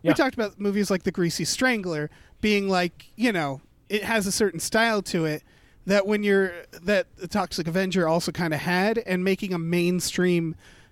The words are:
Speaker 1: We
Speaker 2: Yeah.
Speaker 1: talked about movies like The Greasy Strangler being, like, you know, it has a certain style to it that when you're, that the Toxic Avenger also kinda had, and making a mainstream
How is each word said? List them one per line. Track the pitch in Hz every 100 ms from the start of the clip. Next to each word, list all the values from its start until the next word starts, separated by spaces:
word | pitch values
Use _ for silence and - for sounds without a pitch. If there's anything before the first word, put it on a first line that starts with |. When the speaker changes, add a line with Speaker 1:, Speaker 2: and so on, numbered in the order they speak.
Speaker 1:
We | -
Speaker 2:
Yeah. |
Speaker 1:
talked | 311 269 262
about | 208 -
movies | 202 202 202
like | 190
The | -
Greasy | - 170 - 156
Strangler | - 254 233 180 156 147 - - -
being, | 214 208 196
like, | 185 175 - - -
you | 240
know, | 190 143 135 _ _ -
it | 208
has | 208 226 196
a |
certain | - 202 165
style | - 220 233 214
to | - 180 160
it | 151 - _ _ _ -
that | 202 196
when | 208
you're, | 208 196 190 175 - -
that | 175 202 - -
the | 180
Toxic | 208 180 - 170
Avenger | 175 190 185 165
also | 165 165
kinda | 160 170 151
had, | 170 180 202 226
and | 220 185
making | 185 190 202
a | 180
mainstream | 165 175 175 180 - - 180 175 165 160 - - -